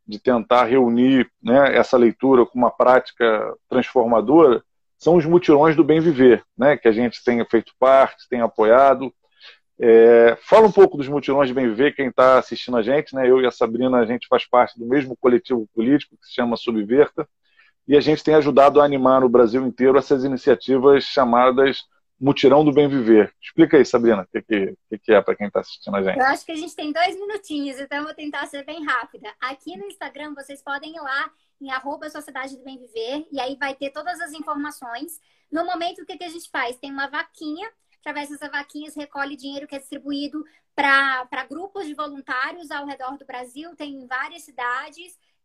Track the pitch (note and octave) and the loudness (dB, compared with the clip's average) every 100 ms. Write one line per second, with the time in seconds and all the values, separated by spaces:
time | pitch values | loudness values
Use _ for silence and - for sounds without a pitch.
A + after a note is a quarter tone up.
0 | - G#2 - A#2+ - B2 A#2 C3 A#2+ A#2 | -16 -6 -2 -2 2 2 2 2 2 2
1 | C3 C3 - _ A2+ C3 C3+ A#2+ - B2+ | 2 2 0 _ 0 2 4 2 2 2
2 | A#2 - C3+ B2+ A2+ B2 A#2 - B2 B2+ | 2 2 2 2 2 0 -2 2 2 2
3 | - - A#2 G#2+ G#2+ - _ B2+ - C3 | 0 -2 -2 -2 -4 -12 _ -4 -2 0
4 | A#2 A2+ G#2+ D#3+ D3+ A2 - _ _ _ | 0 0 2 4 4 4 -4 _ _ _
5 | D#3+ F3 D3+ F3 D#3+ C#3+ D#3+ D3+ D3 D#3+ | 0 2 2 2 4 4 4 4 2 2
6 | E3 C3 B2+ G#2+ - - C3+ C#3 A#2 G#2+ | 0 4 6 4 0 -2 0 2 2 0
7 | A#2+ - - A#2 G#2+ A2+ - _ C3 C3+ | -2 -4 -4 -4 0 -2 -2 _ 4 4
8 | A#2+ - _ B2 A2+ - G#2+ B2 C#3 B2+ | 2 -2 _ -4 -4 0 4 6 4 2
9 | C3 - _ _ - _ _ - A#2+ A2+ | -4 -14 _ _ -20 _ _ -2 4 6
10 | A2+ A#2 A#2 - - G#3+ A3 G3 F#3+ D3 | 8 6 4 2 2 4 6 6 4 2
11 | C3+ D3 C#3+ C#3 C3 B2+ B2 G#2+ C#3+ C#3+ | -6 -4 -2 0 0 0 -2 0 0 -2
12 | C3 A#2 C3 C3 - A#2 - A#2+ G#2+ C#3+ | -4 2 4 4 0 -8 -6 -4 -2 -2
13 | D3+ C3+ B2+ C3 B2 - A#2 A#2 B2+ B2 | -4 -2 2 2 2 -2 -4 -2 0 0
14 | A2 A#2+ - B2 - B2 A#2 - A#2+ C#3 | 0 -4 -2 -4 0 0 0 -4 -4 -4
15 | C3 A#2+ B2 A#2+ - B2 G#2+ A2+ A#2 D3 | -4 -4 0 0 -2 -6 -6 -4 0 -2
16 | - _ _ - A#2+ A2+ - A2 G#2 C3 | -4 _ _ -8 -6 -6 -6 -6 0 0
17 | C#3+ - D3 _ _ _ _ _ - C#3+ | 0 -4 -14 _ _ _ _ _ 0 2
18 | C#3 D3+ - D#3 C#3+ B2+ C#3+ C#3+ D3 C#3 | 2 0 0 0 2 4 4 4 2 2
19 | C3 C3 B2+ B2 A#2 B2+ C3 - C3 C3+ | 0 2 2 2 2 0 -4 0 2 2
20 | - C#3 C#3 C3 D3 A#2 - C3+ C#3 C#3 | 0 -2 -2 -4 0 0 0 2 4 4
21 | - C#3 A#2+ A#2+ B2+ B2+ C3+ B2 - _ | 2 -2 0 2 2 2 0 -2 -12 _
22 | _ _ C3+ C#3 C3 D3 D3+ C#3 C#3+ C#3 | _ _ -4 2 4 4 4 2 0 0
23 | A2+ A2 G2 _ - - D#3 D#3+ F#3 A#2+ | 4 4 4 _ -6 0 4 4 4 0
24 | A#2 G2+ F#2 G#2+ - G#2 F#2+ - _ G#2+ | 0 0 -4 -10 -4 -4 -4 -8 _ -10
25 | - G2+ F#2+ F#2 G2+ F#2+ - - - G2+ | 0 2 2 -4 -6 -6 -8 -12 -8 -6
26 | G2 - C4 - - D#4+ E4 - D4+ D#4 | -4 -2 -2 -4 -8 -14 -14 -12 -10 -4
27 | F#4 F#4+ G4+ G#4 - D4 C#4 C4 C#4 C#4+ | -6 -6 -12 -14 -12 -12 -10 -12 -12 -10
28 | D4+ D#4 D4+ C#4+ D4 C#4+ C#4 E4 D4+ B3+ | -12 -14 -14 -12 -12 -14 -16 -14 -8 -8
29 | F4 G#3 G#3 - B3+ C#4+ D#4 F#4 G4+ G4 | -10 -18 -20 -14 -14 -14 -18 -18 -18 -16
30 | D4 C#4+ D4+ C#4+ C#4 C#4 C#4+ C#4 D#4 D#4+ | -18 -16 -18 -18 -20 -18 -12 -12 -12 -16
31 | C#4 C#4 D#4 _ _ _ C4+ C4 C4 D4+ | -10 -10 -10 _ _ _ -12 -12 -10 -14
32 | D#4 D4+ D4 C4 C4+ C4 C4+ C4 B3 A3+ | -14 -18 -16 -16 -16 -18 -20 -20 -18 -14
33 | A3+ D4 D#4+ C#4 B3+ C4+ C#4 C4+ C#4 D4+ | -10 -12 -12 -10 -10 -10 -12 -10 -12 -12
34 | D#4+ E4 E4+ D#4 D#4 C#4+ D4 - A#3+ A#3 | -12 -12 -14 -14 -12 -10 -12 -14 -16 -16
35 | E4 - _ _ _ D#4 F4 E4+ F4 F#4+ | -16 -20 _ _ _ -10 -8 -8 -10 -12
36 | E4 D#4 F4 E4 - D#4 A#3+ B3 C#4 C#4 | -18 -16 -16 -16 -12 -10 -10 -12 -14 -12
37 | C#4 D4 E4 _ D4+ D#4 A4 - _ _ | -10 -10 -12 _ -14 -14 -16 -20 _ _
38 | D4+ D4 C#4+ C#4+ C#4+ C#4+ C#4+ D4 D4+ D4 | -14 -12 -14 -14 -14 -14 -14 -18 -18 -18
39 | C#4+ C#4 C#4+ D4 C#4 C#4 D4 C#4 - C#4+ | -14 -12 -12 -12 -16 -16 -16 -18 -18 -18
40 | C#4 C#4+ C#4+ D4+ D4+ _ _ - C#4 C#4 | -12 -10 -10 -12 -16 _ _ -6 -2 0
41 | C#4 C4 B3+ C4+ C4 D4 G4 G4+ D4+ D4 | -2 -6 -10 -14 -14 -14 -14 -14 -12 -12
42 | D4 C#4 C#4 B3+ D4 F4 D4+ D4 C#4+ C#4 | -14 -14 -12 -10 -10 -12 -14 -14 -14 -14
43 | C4 C#4+ - B3 B3 C4 E4 E4+ D4 C#4 | -14 -16 -16 -18 -18 -18 -20 -16 -16 -16
44 | B3 B3+ D4+ E4+ - - A#3+ C4 D4+ D4+ | -12 -12 -12 -16 -20 -12 -10 -10 -12 -20
45 | F4+ _ _ _ | -20 _ _ _